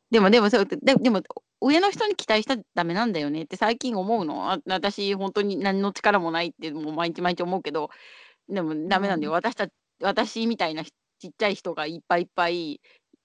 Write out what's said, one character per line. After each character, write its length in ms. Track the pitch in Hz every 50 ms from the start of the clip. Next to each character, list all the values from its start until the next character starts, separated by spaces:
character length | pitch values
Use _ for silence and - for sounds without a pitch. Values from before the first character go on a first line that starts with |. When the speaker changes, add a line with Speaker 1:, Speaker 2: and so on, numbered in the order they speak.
| _ -
Speaker 1:
で 100 | 220 226
も、 120 | 196 190
で 100 | 220 240
も、 80 | 208 208
そ 120 | 240 214
う、 40 | 196
で、 120 | 196 190 151
で 320 | - 247 269 - 214 254
も、 100 | 214 185 - - - - - _ _ -
上 180 | 214 262 302 339
の 120 | 381 403
人 160 | 392 - 453 415
に 80 | 392
期 120 | - - -
待 140 | 220 214
し 40 | 214 -
ち 60 | 269
ゃ 40 | 214 - _ -
ダ 100 | 180 175
メ 120 | 170 170
な 100 | 202 240
ん 80 | 233 185
だ 60 | 156
よ 100 | 147 147
ね 140 | 151 160 -
っ 20 |
て 100 | - 190
最 220 | - 226 214 233 240
近 180 | - 254 226
思 240 | 190 185 208 233 220
う 60 | 175
の。 260 | 151 131 - 92 107
あ、 80 | 190 - -
私、 480 | 185 190 185 202 202 202 208 202 196 202
本 180 | 190 196 190
当 100 | - 208 202
に 140 | 202 196 175
何 240 | 190 196 190 196
の 120 | 196 202 190
力 240 | - - 220 208 196
も 140 | 170 165
な 100 | 165 165
い 60 | 175 175
っ 60 | - -
て、 120 | 156 160
も 180 | 147 160 156 151
う 40 | 156
毎 160 | 156 170 170
日 120 | 156 175
毎 140 | 180 180 175
日 60 | 170
思 160 | 175 175 185 185
う 40 |
け 100 | - 151
ど、 200 | 147 160 147 - - - - - - - - - _ _ _ -
で 120 | 196 190 170
も 240 | 156 156 151 156 185
ダ 120 | 196 185
メ 80 | 202 196
な 80 | 185
ん 40 | 156
だ 60 | 147
よ。 60 | 147
Speaker 2:
う 20 | 160
ん。 20 |
Speaker 1:
私 180 | 175 185 233 247
た-、 140 | - 202 170 - _ _ _ _ -
私 460 | 165 196 185 208 247 220 - 226 226 233
み 100 | 226 -
た 100 | 185 160
い 40 | 156
な 80 | 156
ひ-、 100 | 165 - - _ _ _ _ _
ち 80 | - 170
っ 40 | - -
ち 60 | 220
ゃ 60 | 202
い 60 | 185
人 200 | - - 180 160
が 100 | 160 151
い 120 | 156 170 160
っ 40 | - -
ぱ 100 | 175 175
い 40 | 180
い 20 |
っ 20 | - _
ぱ 160 | 190 175 170
い、 320 | 175 175 165 151 147 - _ _ _ _ _ _ _ _ _